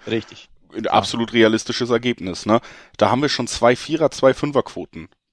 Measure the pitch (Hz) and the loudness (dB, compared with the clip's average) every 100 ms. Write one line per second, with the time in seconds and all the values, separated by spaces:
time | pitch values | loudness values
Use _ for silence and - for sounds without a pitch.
0 | - 113 - - - _ _ 107 - 110 | -6 -6 -6 -16 -20 _ _ -8 0 0
1 | 101 117 113 117 110 110 - - 120 117 | 0 -4 -2 4 4 4 -2 -6 -2 0
2 | 123 120 92 82 107 117 - - - - | 0 -4 -6 -6 0 0 0 -14 -20 0
3 | 101 123 147 - 120 - 117 123 - 156 | 2 2 0 -2 -4 0 2 2 -2 -2
4 | 147 - - - 151 139 - - 80 82 | -2 2 2 2 -2 -2 -4 -10 -14 -16
5 | 80 _ _ | -18 _ _